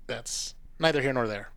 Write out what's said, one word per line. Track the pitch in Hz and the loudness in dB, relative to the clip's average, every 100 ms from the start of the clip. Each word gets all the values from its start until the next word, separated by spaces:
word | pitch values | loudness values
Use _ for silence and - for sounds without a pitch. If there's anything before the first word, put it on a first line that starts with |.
| - | -6
that's | 113 - - - - - - | -6 -4 -4 -6 -8 -14 2
neither | 160 147 | 4 6
here | 135 | 4
nor | 127 113 | 4 2
there. | 101 107 | 0 -6